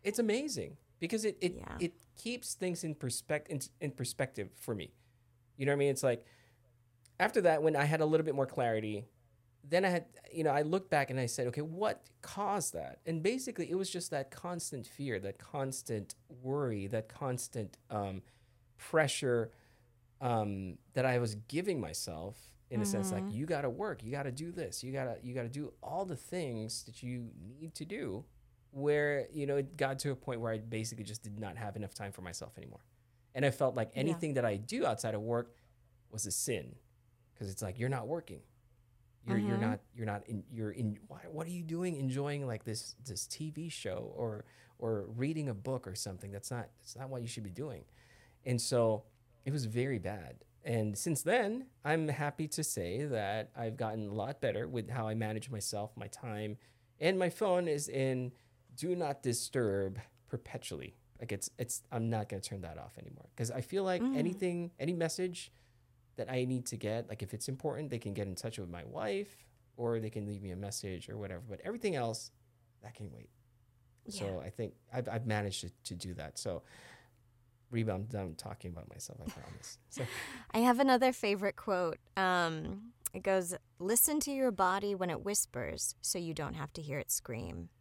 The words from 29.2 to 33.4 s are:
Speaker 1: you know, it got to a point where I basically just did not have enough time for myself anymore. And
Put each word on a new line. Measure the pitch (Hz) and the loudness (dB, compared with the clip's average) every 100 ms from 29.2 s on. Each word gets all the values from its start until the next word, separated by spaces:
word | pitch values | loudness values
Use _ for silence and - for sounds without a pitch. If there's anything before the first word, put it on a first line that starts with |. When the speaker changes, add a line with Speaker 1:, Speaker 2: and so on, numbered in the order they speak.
| 127 | 0
Speaker 1:
you | 151 143 | -2 2
know, | 139 | 2
it | 135 - | 2 0
got | 135 135 | 0 2
to | 143 | 0
a | 131 | -2
point | - 120 | -2 -2
where | 117 | 0
I | 110 | -2
basically | 110 113 110 113 | -2 -2 -2 -4
just | 101 110 | -8 -8
did | 107 104 | -8 -6
not | 107 92 | -6 -4
have | 107 101 | -6 -4
enough | 98 | -6
time | - 101 | -6 -10
for | 95 | -8
myself | 92 85 - - | -8 -8 -10 -12
anymore. | 69 - - _ _ _ _ | -14 -16 -20 _ _ _ _
And | 131 | 2